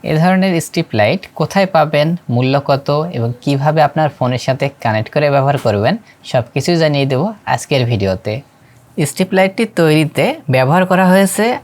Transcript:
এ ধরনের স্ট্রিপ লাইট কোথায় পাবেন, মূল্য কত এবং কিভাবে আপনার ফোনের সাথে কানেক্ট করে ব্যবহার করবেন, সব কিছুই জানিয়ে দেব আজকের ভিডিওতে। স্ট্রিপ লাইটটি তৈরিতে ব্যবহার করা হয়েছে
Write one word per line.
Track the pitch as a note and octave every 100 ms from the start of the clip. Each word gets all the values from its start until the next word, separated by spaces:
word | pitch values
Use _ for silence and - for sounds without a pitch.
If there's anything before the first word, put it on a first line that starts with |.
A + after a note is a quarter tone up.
এ | - D#3
ধরনের | F3 F#3+ F#3+ E3+
স্ট্রিপ | - - D#3+
লাইট | A2 G#2 F#3 - -
কোথায় | D3+ G3 F#3
পাবেন, | E3 D3+ D3+ D3+ F3 -
মূল্য | A#2+ C3 C#3+ C#3
কত | C#3 - D3 E3
এবং | D3 A#2 A#2+
কিভাবে | - C#3 C#3+ D#3
আপনার | D3 D#3+ D#3
ফোনের | - B2+ B2 -
সাথে | B2+ C#3 -
কানেক্ট | A#2 A2 A2
করে | - C#3+
ব্যবহার | C#3 C3+ C#3+
করবেন, | A#2 G#2 A#2 A3+ - _ -
সব | C3 A#2+
কিছুই | C#3+ C3 E3+
জানিয়ে | D#3 C#3+ C3+
দেব | B2+ G3 G#3 -
আজকের | C#3 - C#3 A#2+
ভিডিওতে। | A2+ G2 F#2 - A2 - _ _ _ _ -
স্ট্রিপ | D3 - F#3
লাইটটি | F#3 F#3+ F#3+ A3 -
তৈরিতে | D#3+ D3+ D#3 - F#3 D#4+ -
ব্যবহার | C3 B2+ F3 F#3
করা | F#3 F#3
হয়েছে | F#3+ F#3+ - A3 B3